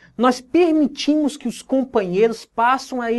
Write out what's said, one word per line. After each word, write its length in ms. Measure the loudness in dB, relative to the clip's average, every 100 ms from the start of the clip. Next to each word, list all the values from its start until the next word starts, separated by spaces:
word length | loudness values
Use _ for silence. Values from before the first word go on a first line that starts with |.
| _ 0
nós 240 | 0 0
permitimos 960 | 0 2 4 2 0 -2 -2 0 0 -4
que 100 | -8
os 140 | -10
companheiros 800 | -4 -2 0 -2 -2 2 0 0
passem 560 | -8 -2 0 0 -4 -8
a, 60 | -4